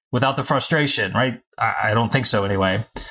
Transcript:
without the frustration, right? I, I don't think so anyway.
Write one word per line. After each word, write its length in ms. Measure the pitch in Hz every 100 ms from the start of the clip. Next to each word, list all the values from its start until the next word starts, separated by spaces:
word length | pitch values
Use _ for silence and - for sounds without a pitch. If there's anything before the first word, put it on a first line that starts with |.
| _
without 260 | 123 135 143
the 60 |
frustration, 720 | - 139 - 160 143 - 98
right? 280 | 104 131 117 _ -
I, 180 | 113 98
I 100 | 107
don't 180 | 110 117
think 140 | 139 120
so 160 | 107
anyway. 420 | 98 98 95 95 - - -